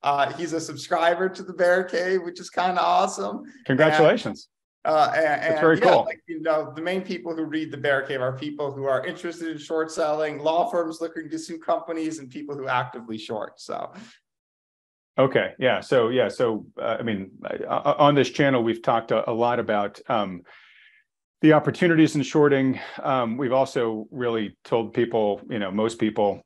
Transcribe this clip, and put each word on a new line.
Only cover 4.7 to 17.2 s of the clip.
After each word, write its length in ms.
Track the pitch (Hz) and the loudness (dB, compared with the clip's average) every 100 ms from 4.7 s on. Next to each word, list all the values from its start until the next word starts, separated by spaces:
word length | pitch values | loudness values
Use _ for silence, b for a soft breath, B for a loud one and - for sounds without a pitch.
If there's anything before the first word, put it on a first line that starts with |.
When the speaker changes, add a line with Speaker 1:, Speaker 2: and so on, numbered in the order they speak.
| _ | _
Speaker 1:
And, 100 | - | 0
uh, 180 | 156 151 151 | 2 4 2
and, 260 | 156 143 | 0 0
Speaker 2:
That's 200 | 160 160 | -2 4
very 140 | 160 170 | 4 6
Speaker 1:
and, 100 | 240 | 6
yeah, 60 | |
Speaker 2:
cool. 140 | - - | 6 2
Speaker 1:
like, 160 | - - | -8 -12
you 140 | 160 | -6
know, 320 | 156 156 147 143 | 0 0 -2 -6
the 60 | |
main 200 | 165 190 | -4 -4
people 340 | 190 180 170 165 | -4 -8 -6 -6
who 100 | 156 | -4
read 260 | 156 151 | -6 -6
the 60 | 135 | -4
Bear 240 | 143 139 | 0 0
Cave 180 | 135 135 | 0 -4
are 160 | 127 131 | -4 -4
people 340 | 147 147 143 | -8 -6 -6
who 140 | 131 135 | -4 -2
are 200 | 131 180 | -2 -2
interested 420 | 170 180 170 165 | -8 -10 -8 -8
in 100 | 151 | -10
short 340 | - 160 160 | -6 -4 -4
selling, 480 | 185 156 156 156 143 | -2 -2 0 -2 -2
law 300 | 151 165 175 | 0 0 0
firms 300 | 180 165 160 | 0 -4 -6
looking 300 | 165 165 156 | -8 -8 -10
to 100 | 160 | -10
sue 200 | - 165 | -10 -12
companies, 600 | - 160 - 165 156 156 | -2 -2 -2 -6 -6 -8
and 100 | 131 | -12
people 260 | 143 147 143 | -14 -10 -10
who 120 | 131 | -2
actively 500 | 127 127 123 117 110 | -2 -2 -10 -10 -12
short. 420 | - 110 - _ | -8 -8 -8 _
So. 320 | - - - 190 226 B _ _ _ _ _ _ _ _ _ - | -12 -10 -10 -14 -20 B _ _ _ _ _ _ _ _ _ 0
Speaker 2:
Okay. 360 | 135 123 95 - | 2 2 0 0
Yeah. 200 | 131 101 | 0 0
So, 300 | - 135 113 | 2 2 2
yeah. 180 | 127 104 | 2 0
So, 380 | - 123 107 - - | 0 0 0 -8 -8
uh, 160 | 120 113 | -6 -4
I 40 | |
mean, 280 | 117 101 | -4 -4